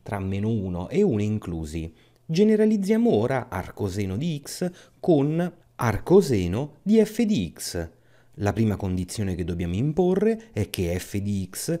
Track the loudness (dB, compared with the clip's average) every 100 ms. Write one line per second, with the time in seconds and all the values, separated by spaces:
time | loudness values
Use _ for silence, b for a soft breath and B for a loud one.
0 | -10 -6 -4 -2 0 0 -2 -4 -2 2
1 | 2 2 0 -2 -4 -6 -6 -6 -8 b
2 | b b -2 2 4 4 4 2 2 2
3 | 4 4 2 -2 -4 -8 -8 -4 -4 -2
4 | -4 -2 -4 -6 -8 -6 -6 -6 B _
5 | 2 4 4 0 -2 -6 _ -2 0 0
6 | 4 6 6 2 0 -2 -4 -6 2 4
7 | 4 2 0 0 -2 -6 -8 -6 -6 b
8 | b b b -4 -2 2 0 0 -2 -4
9 | -4 -4 -4 -4 -4 -4 -2 -2 -2 0
10 | 0 2 0 0 -4 -6 -4 -2 -2 -2
11 | -4 -4 -2 -4 -4 -6 -6 -6